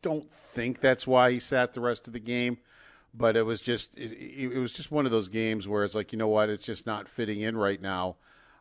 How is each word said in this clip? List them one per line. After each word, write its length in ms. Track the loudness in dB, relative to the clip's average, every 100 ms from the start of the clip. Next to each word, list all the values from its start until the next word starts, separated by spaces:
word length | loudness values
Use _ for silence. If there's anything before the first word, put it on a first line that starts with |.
don't 260 | -4 -4 -6
think 500 | -20 -12 -6 -4 2
that's 280 | 4 4 4
why 240 | 6 6
he 80 | 4
sat 340 | 0 0 0
the 80 | 0
rest 240 | -2 -2 -6
of 80 |
the 60 | -12
game, 400 | -4 -2 0 -2 _ -20 -20 -20 _ 0
but 200 | 2 4
it 120 | 2
was 140 | -2
just, 360 | -2 -2 -2 -8
it, 140 | -12
it, 400 | -12 -14 -6 -4
it 80 | -2
was 140 | -4
just 180 | -6 -4
one 160 | 0 2
of 40 |
those 160 | 2 0
games 400 | -2 0 -2 -2
where 160 | 0
it's 120 | 0 -2
like, 160 | -4
you 80 | -2
know 80 | 2
what, 220 | 4 2
it's 180 | 0 -6
just 180 | -8 -6
not 240 | -6 -6
fitting 300 | -6 -4 -2
in 180 | -2 0
right 240 | 0 0
now. 360 | -2 -2 -4 -6 _ -20 -20 _